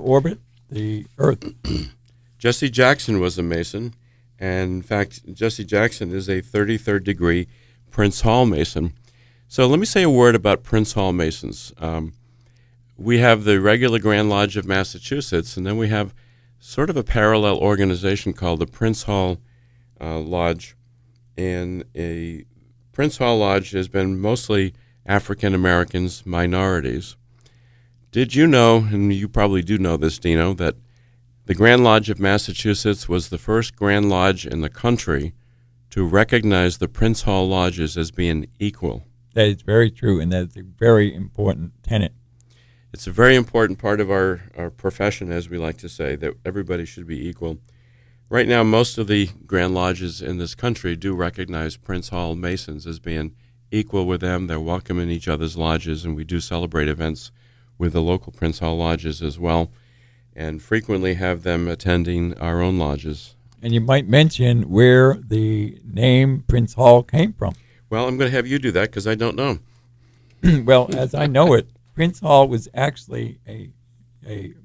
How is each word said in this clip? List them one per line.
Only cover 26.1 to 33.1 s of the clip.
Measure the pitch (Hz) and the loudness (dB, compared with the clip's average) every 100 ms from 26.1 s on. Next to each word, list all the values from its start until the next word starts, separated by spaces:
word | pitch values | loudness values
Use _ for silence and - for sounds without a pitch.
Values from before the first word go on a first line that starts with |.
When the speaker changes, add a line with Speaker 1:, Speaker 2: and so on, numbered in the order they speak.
| - - | -6 -6
Speaker 2:
minorities. | 87 87 90 95 87 65 65 90 - _ _ _ _ _ _ _ _ _ | -2 0 0 0 -2 -2 -6 -8 -16 _ _ _ _ _ _ _ _ _
Did | 113 123 | -2 0
you | 127 160 | 4 4
know, | 131 117 113 110 | 6 6 6 4
and | 104 101 | 0 0
you | 98 101 | 0 -2
probably | - 104 95 | 0 2 0
do | 87 104 | 0 0
know | 92 80 | 0 0
this, | 80 78 | -2 -2
Dino, | 87 82 85 | 0 0 0
that | 92 82 - _ _ _ _ _ _ - | -2 -4 -6 _ _ _ _ _ _ -6
the | |
Grand | 87 113 123 | 4 6 8
Lodge | 120 110 104 | 8 6 2
of | 90 | 0
Massachusetts | 95 101 - 92 107 101 107 101 | 0 0 -2 -4 -2 -2 -2 -4
was | - | -2